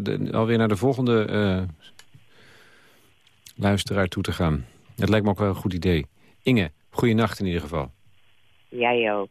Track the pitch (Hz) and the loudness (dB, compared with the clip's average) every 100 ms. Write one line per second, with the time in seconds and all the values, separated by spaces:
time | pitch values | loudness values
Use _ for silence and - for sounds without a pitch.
0 | 104 101 98 - 113 117 113 101 127 135 | -2 -4 -2 0 2 2 2 2 0 0
1 | 123 117 104 104 104 92 92 80 - - | 2 2 2 0 0 0 -2 -8 -20 -20
2 | - - - - - - - - _ _ | -20 -20 -20 -20 -20 -20 -20 -20 _ _
3 | _ _ _ _ - - 101 101 - 98 | _ _ _ _ -20 -2 0 0 0 0
4 | 92 - 92 90 85 73 - - _ - | 0 -2 -6 0 0 0 -4 -18 _ -4
5 | 95 107 104 98 104 92 - 90 90 85 | 2 2 2 0 0 -2 -4 -2 0 0
6 | 71 _ _ _ - 123 85 - _ - | -2 _ _ _ 0 2 0 -6 _ 0
7 | 123 110 110 - 98 85 73 80 65 - | 2 2 0 -2 -4 -4 -4 -6 -6 -12
8 | - - _ _ _ _ _ 123 120 120 | -20 -20 _ _ _ _ _ -4 0 0
9 | 113 104 98 | 0 -2 -6